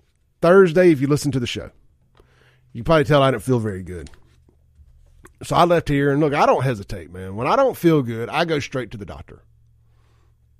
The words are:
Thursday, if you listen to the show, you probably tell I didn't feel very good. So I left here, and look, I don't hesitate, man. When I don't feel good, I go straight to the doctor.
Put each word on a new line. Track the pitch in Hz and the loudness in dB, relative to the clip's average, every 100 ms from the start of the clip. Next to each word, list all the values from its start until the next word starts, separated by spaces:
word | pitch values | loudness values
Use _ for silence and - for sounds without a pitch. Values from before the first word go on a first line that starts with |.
| _ _ _ - | _ _ _ -2
Thursday, | 165 196 180 165 180 | 4 6 6 6 4
if | 135 | 4
you | 135 | 2
listen | 147 143 | 0 -2
to | 127 | -4
the | 120 | -4
show, | 101 - _ _ _ _ _ _ _ _ _ _ | -8 -12 _ _ _ _ _ _ _ _ _ _
you | 117 | -8
probably | 117 160 | 0 2
tell | 143 147 | 4 2
I | 135 | 2
didn't | 117 | 0
feel | 131 123 | -2 -2
very | 110 95 | -2 -8
good. | 90 87 73 - _ _ _ _ _ _ - _ _ _ - - | -12 -14 -16 -20 _ _ _ _ _ _ -20 _ _ _ -20 -14
So | - | -2
I | 139 | 2
left | 175 170 - | 2 2 0
here, | 143 143 | 0 0
and | 139 | 0
look, | 156 | 0
I | 143 247 | 0 2
don't | 175 | 2
hesitate, | 131 107 - 98 78 | 0 -4 -8 -14 -14
man. | 92 95 101 | -14 -12 -6
When | 143 | -2
I | 233 | 0
don't | 262 - | 0 0
feel | 170 156 | 2 2
good, | 117 113 113 | 0 -6 -6
I | 143 | -4
go | 170 147 | -4 -4
straight | - 131 113 | -6 -10 -10
to | 107 | -14
the | |
doctor. | 82 71 - - _ _ _ _ _ _ _ _ _ _ _ | -14 -16 -18 -20 _ _ _ _ _ _ _ _ _ _ _